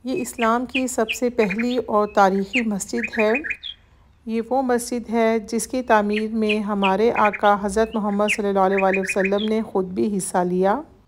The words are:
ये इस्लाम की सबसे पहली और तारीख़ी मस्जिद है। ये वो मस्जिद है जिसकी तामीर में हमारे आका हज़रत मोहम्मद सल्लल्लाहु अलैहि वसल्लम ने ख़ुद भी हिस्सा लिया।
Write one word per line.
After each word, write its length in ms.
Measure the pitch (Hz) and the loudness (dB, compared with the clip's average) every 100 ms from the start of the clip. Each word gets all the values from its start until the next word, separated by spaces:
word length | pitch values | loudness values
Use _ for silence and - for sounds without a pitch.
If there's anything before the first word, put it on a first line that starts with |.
ये 100 | 247 262 | -4 -4
इस्लाम 500 | 240 - 226 233 254 | -6 -2 0 0 -2
की 220 | 262 254 | -4 -4
सबसे 400 | - 220 - 247 | -2 -2 0 -2
पहली 460 | 240 208 202 240 247 | 0 0 0 -2 -2
और 340 | - 214 208 208 | 0 0 2 4
तारीख़ी 460 | 196 196 196 254 226 | 4 4 -2 -2 -2
मस्जिद 420 | 202 - 233 226 - | -4 -4 -6 -6 0
है। 160 | 214 247 330 - - - _ _ _ _ - | 0 0 -2 -8 -10 -20 _ _ _ _ -6
ये 160 | 226 | -6
वो 200 | 226 254 | -2 -2
मस्जिद 420 | 262 240 240 240 226 | 0 0 -2 -6 -2
है 300 | 226 226 226 | 2 2 2
जिसकी 400 | 208 233 220 254 | -2 -4 -2 -6
तामीर 480 | 254 214 208 214 214 | 2 4 4 -2 -2
में 260 | 220 214 214 | -2 0 0
हमारे 480 | 208 208 196 190 226 233 | -2 0 2 4 2 4
आका 340 | 214 202 208 202 | 2 4 2 2
हज़रत 360 | 208 196 220 226 | 0 0 0 0
मोहम्मद 340 | 208 202 208 | -2 0 0
सल्लल्लाहु 480 | 214 202 196 190 196 | 0 0 2 2 4
अलैहि 240 | 190 190 | 2 0
वसल्लम 420 | 190 208 196 202 | -2 -2 0 0
ने 180 | 214 220 | 0 -2
ख़ुद 280 | 220 202 185 | -2 -4 -2
भी 140 | 190 226 | -2 -2
हिस्सा 340 | 202 180 190 180 | -2 -2 -2 0
लिया। 380 | 180 190 233 320 - | 2 2 0 -4 -20